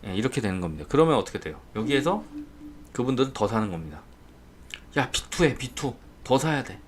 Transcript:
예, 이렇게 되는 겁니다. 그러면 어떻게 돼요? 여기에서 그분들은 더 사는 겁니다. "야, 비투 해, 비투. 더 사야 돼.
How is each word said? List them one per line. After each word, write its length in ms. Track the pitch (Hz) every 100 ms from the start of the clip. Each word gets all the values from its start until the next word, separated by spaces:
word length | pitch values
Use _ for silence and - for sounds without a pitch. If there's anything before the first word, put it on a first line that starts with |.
| 101
예, 80 |
이렇게 280 | 95 127 143
되는 180 | 107 92
겁니다. 240 | 87 76 76
그러면 260 | 139 160 135
어떻게 240 | 95 95
돼요? 220 | - 76 - 107
여기에서 480 | 110 139 147 208 - - - - - - -
그분들은 400 | - 123 127 135
더 140 | 135 104
사는 240 | 110 107
겁니다. 300 | 85 80 76 - - - - - - - - - -
"야, 120 | 131
비투 340 | - - - 160
해, 100 | 113
비투. 400 | 127 - 139 - - - -
더 120 | 131
사야 280 | 156 147 120
돼. 160 | 92